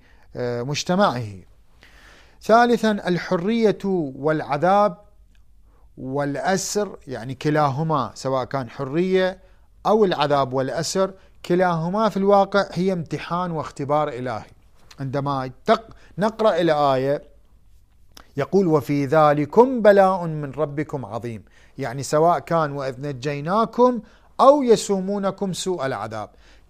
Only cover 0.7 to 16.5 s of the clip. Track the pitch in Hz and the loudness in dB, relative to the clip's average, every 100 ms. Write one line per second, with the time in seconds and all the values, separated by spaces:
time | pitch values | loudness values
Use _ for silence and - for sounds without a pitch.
0.7 | 147 - 180 202 123 107 95 - - _ | -6 -2 2 2 0 -8 -12 -20 -20 _
1.7 | - - - - - - - - 226 240 | -20 -20 -20 -20 -20 -20 -14 2 4 6
2.7 | 233 220 208 175 175 - 185 180 233 214 | 4 2 -2 -2 -4 -2 -4 -2 0 2
3.7 | 190 196 185 143 135 147 156 - 143 175 | 0 -2 -2 -4 -4 -2 -2 -2 0 2
4.7 | 202 208 175 - _ - _ - - - | 4 2 -2 -18 _ -20 _ -20 -20 -20
5.7 | _ - - 131 139 143 139 139 190 190 | _ -20 -14 -8 -4 -4 -4 -2 -2 -2
6.7 | 208 202 - - 120 120 131 151 151 147 | -4 -4 -8 -12 -12 -10 -6 0 2 2
7.7 | 127 160 151 110 - 135 131 120 135 120 | 0 -2 -2 -2 -6 -4 -2 -2 -6 -8
8.7 | - 135 151 185 185 185 190 - - _ | -8 -6 -2 0 2 0 -4 -16 -20 _
9.7 | _ - 226 196 151 147 143 131 131 131 | _ 0 2 2 2 2 2 2 -2 -4
10.7 | 127 156 190 190 190 - - - 175 185 | -4 -4 -2 -2 -4 -20 -18 -2 2 2
11.7 | 165 170 208 220 196 196 202 196 202 190 | 0 -2 0 -2 0 2 4 4 0 -2
12.7 | 170 190 180 151 147 - 175 180 160 127 | -2 -2 -2 -6 -10 -6 -6 -4 -6 -10
13.7 | - 139 147 147 123 127 107 - - _ | -10 -2 -2 -2 -4 -8 -8 -10 -20 _
14.7 | - - - 135 139 143 139 131 - - | -20 -20 -12 -6 -4 -4 -4 -6 -8 0
15.7 | 226 - - - - 214 214 220 | 0 0 -20 -18 -4 -4 2 2